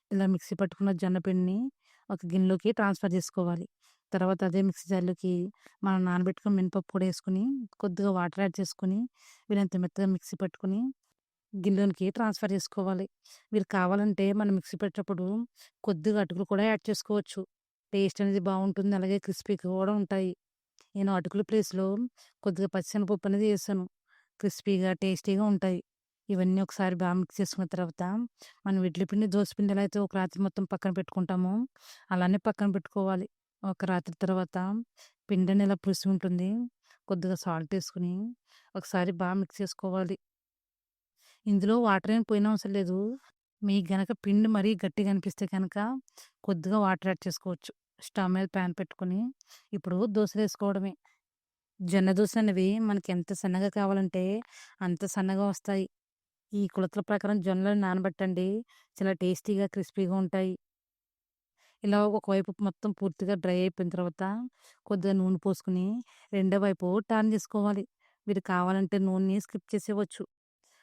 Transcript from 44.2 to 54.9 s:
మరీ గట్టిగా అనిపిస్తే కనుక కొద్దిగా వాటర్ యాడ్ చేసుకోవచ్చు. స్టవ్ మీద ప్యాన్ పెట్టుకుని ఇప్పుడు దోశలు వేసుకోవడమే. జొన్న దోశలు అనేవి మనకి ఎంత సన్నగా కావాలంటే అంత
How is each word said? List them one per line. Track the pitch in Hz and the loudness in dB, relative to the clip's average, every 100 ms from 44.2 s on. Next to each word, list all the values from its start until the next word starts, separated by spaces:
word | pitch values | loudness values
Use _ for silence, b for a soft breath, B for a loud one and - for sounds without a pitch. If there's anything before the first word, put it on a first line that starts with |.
| 202 202 220 | 2 4 4
మరీ | 208 202 202 | 4 2 0
గట్టిగా | 185 - 202 | -2 0 0
అనిపిస్తే | 196 185 - 196 | 0 -2 -4 -4
కనుక | 190 185 202 214 262 - B B B | -2 -2 -2 -4 -4 -10 B B B
కొద్దిగా | - 175 185 214 | -4 -2 0 2
వాటర్ | 196 185 190 | 2 2 -2
యాడ్ | 180 | -2
చేసుకోవచ్చు. | 180 - 185 175 - - _ _ | -4 -6 -8 -10 -12 -20 _ _
స్టవ్ | - - 185 | -8 -2 0
మీద | 185 190 | 2 0
ప్యాన్ | 196 180 170 | -2 -2 -4
పెట్టుకుని | 175 - 180 185 240 - B B B | -8 -6 -4 -2 -4 -8 B B B
ఇప్పుడు | 202 190 180 226 | -8 -2 0 0
దోశలు | 208 208 208 | 2 0 0
వేసుకోవడమే. | 208 - 202 196 190 - b b _ _ _ _ _ _ | -2 0 -2 -2 -4 -8 b b _ _ _ _ _ _
జొన్న | 175 196 190 | 0 4 4
దోశలు | 190 208 226 | 4 2 2
అనేవి | 214 185 185 220 | 2 2 2 2
మనకి | 220 202 - | 0 0 -2
ఎంత | 180 170 | -4 -2
సన్నగా | 190 190 185 202 | -4 -2 0 0
కావాలంటే | 208 196 196 185 185 185 214 - B B B | 0 0 2 0 0 -2 -2 -6 B B B
అంత | 185 | -4